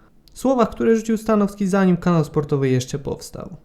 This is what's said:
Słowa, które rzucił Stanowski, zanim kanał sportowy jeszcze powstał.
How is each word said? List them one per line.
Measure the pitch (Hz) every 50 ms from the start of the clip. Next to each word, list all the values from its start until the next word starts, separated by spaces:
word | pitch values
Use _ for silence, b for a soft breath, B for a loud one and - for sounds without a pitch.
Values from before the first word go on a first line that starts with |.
| b b b _ _ - -
Słowa, | - - 254 269 247 226
które | - - - 233 226 226
rzucił | 220 220 - 226 208
Stanowski, | 214 - 220 208 202 196 202 - 208 190
zanim | 180 196 190 185 180 175
kanał | - 180 175 165 147
sportowy | 147 - 156 147 143 151 139 135 135
jeszcze | 127 127 127 - - 139
powstał. | - - - - - - - - - - - - -